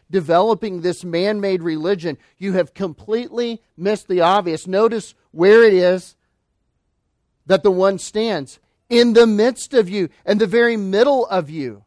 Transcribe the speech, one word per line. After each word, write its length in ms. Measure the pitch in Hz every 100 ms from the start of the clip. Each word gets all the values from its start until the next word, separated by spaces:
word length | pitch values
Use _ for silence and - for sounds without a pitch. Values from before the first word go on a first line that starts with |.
| -
developing 680 | 185 151 170 214 220 220 180
this 240 | 170 175
man-made 580 | 180 165 196 214 196 185
religion, 560 | 165 156 165 202 165 135 _ -
you 160 | 196
have 200 | 185 160
completely 880 | - 196 143 - 226 247 226 240 226 _ -
missed 320 | 185 208 -
the 140 | 180
obvious. 440 | 170 202 175 160 180
Notice 480 | 190 226 226 - _ _
where 320 | 151 185 226
it 100 | 226
is 420 | 190 180 185 - _ _ _ _ _ _ _ _ _ _ _ _ _ -
that 160 | 190
the 80 | 208
one 260 | 185 190 190
stands. 640 | - 208 226 175 135 - _ _ -
In 260 | 233 240
the 140 | 226 233
midst 460 | 208 233 247 -
of 160 | 262 180
you, 200 | 202 160 _ -
in 120 | 208
the 100 | 214
very 300 | 226 233 226
middle 480 | 196 196 262 269 -
of 240 | 185 147
you. 340 | 160 131 101